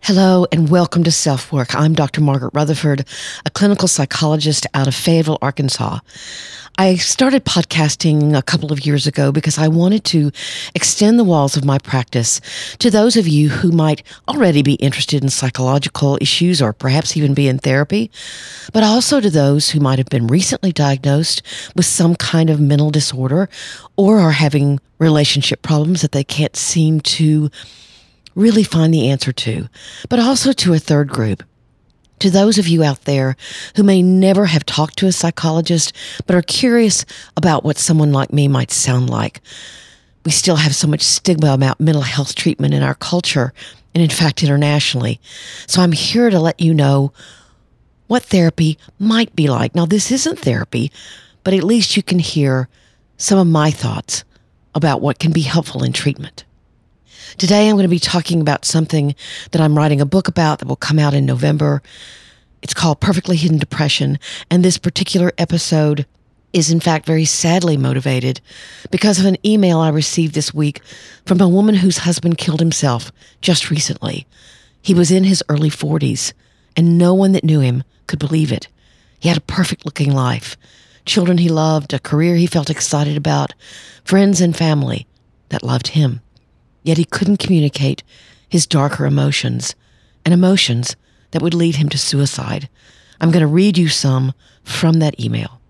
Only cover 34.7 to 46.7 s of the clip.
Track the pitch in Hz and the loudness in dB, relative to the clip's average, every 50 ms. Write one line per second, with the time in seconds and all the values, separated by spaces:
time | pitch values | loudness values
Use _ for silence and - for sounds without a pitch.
34.7 | - - 151 151 - - - 190 180 - - 170 165 - - 165 156 165 165 - | -2 -2 -2 -2 -2 -2 0 0 0 0 -2 -4 -4 -2 -2 0 0 0 0 0
35.7 | 175 165 - - - - - - - - - - 185 180 165 - - - - 254 | 0 0 0 -2 -6 -12 -16 -18 -14 -14 -4 0 0 0 0 0 -2 0 0 2
36.7 | 233 240 233 214 180 - - _ - - - - _ - 156 185 156 135 - 147 | 4 4 4 4 2 -2 -4 _ -14 -20 -20 -10 _ 0 2 2 2 2 0 -2
37.7 | 151 - - - 170 160 151 147 143 135 135 - - 147 143 139 139 127 127 - | -2 -2 0 0 2 2 4 4 2 0 0 0 0 0 2 2 2 0 -2 -2
38.7 | - - - - 123 123 127 123 120 110 110 107 _ - _ - - - - - | -4 -4 -2 0 0 0 0 0 -2 -2 -4 -4 _ -12 _ -20 -20 -20 -20 -20
39.7 | - - - - - _ _ _ _ _ _ 165 147 - - 190 175 151 156 151 | -20 -20 -20 -20 -20 _ _ _ _ _ _ -4 -2 -2 0 2 2 2 2 0
40.7 | 139 - - 151 151 151 - - - - _ - 180 151 156 151 135 131 139 135 | 0 0 0 -2 -2 0 -2 -2 -2 -2 _ 0 0 2 2 2 2 2 2 0
41.7 | - _ 160 156 160 151 135 123 117 135 143 131 - - - 165 - - 143 143 | 0 _ 0 0 0 0 -2 -2 -4 -4 -6 -6 -6 -4 -2 -4 -2 -2 -2 -2
42.7 | 143 139 139 135 135 - - - - 175 170 - - 151 120 131 - - - - | 0 0 0 -2 -4 -6 -6 -4 -4 -4 -2 -2 -2 -2 -2 -2 -4 -10 -20 -20
43.7 | - _ _ _ _ 165 170 156 - - 170 156 131 - - 147 143 143 147 147 | -20 _ _ _ _ 0 0 0 0 0 0 0 0 0 0 0 2 2 2 2
44.7 | 147 147 143 - - 131 120 113 120 117 _ - - - - - - - - - | 0 0 0 -2 -4 -2 -2 -4 -4 -6 _ -20 -20 -20 -20 -20 -20 -20 -10 -4
45.7 | - 175 180 175 165 143 - - - 226 240 240 196 180 160 165 - _ 175 160 | 0 2 2 2 2 0 -2 -2 0 2 2 2 2 2 2 0 -2 _ 0 2